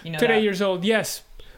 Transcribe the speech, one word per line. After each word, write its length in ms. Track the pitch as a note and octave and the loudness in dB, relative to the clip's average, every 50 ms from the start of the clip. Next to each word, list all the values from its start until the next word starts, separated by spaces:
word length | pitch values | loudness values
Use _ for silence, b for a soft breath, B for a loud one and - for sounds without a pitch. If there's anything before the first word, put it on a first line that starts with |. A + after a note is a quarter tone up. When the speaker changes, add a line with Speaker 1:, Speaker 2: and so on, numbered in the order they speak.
Speaker 1:
You 100 | - E3 | -12 -8
know 60 | D#3+ D#3 | -2 0
Speaker 2:
Today 180 | A#3 A#3 A3+ | 2 2 4
Speaker 1:
that? 60 | A3 | 4
Speaker 2:
years 200 | A3 G#3 F#3+ F3+ | 2 2 0 0
old, 200 | G3+ G3 F#3 F3 | 0 0 0 0
yes. 360 | F3 G#3+ A3+ - D3+ - - - - - - | 0 2 2 2 0 -2 -6 -10 -12 -16 -18
Speaker 1:
Today 100 | B B B B | B B B B